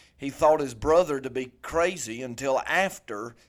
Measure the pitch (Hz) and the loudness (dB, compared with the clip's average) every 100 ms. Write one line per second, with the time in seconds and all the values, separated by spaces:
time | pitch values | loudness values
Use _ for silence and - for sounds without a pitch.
0 | _ _ 139 - 156 151 139 113 151 165 | _ _ -10 4 4 6 2 -4 4 4
1 | 170 139 131 127 127 - - 160 175 180 | 4 0 -4 -6 -8 -10 -4 0 0 0
2 | 113 117 127 120 135 131 - 165 190 - | -8 -8 -10 -6 -2 0 0 0 0 -4
3 | - 104 120 - | -10 -10 -10 -14